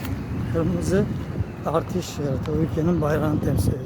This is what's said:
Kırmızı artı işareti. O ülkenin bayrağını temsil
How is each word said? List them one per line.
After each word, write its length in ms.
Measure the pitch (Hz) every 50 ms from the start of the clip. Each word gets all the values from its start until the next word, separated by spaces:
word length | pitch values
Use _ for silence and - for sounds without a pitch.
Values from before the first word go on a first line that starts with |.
| - - - - - - - - - -
Kırmızı 520 | - 165 156 180 180 170 - 160 180 - 135 120 - - - - - - - - - - -
artı 320 | 165 147 165 - - - 180
işareti. 520 | 165 - - - 143 147 151 - - 165
O 40 | 151
ülkenin 460 | 156 160 147 - 160 156 175 175 160
bayrağını 400 | 151 147 156 151 156 156 151 147
temsil 320 | - 143 139 - - - - 127 -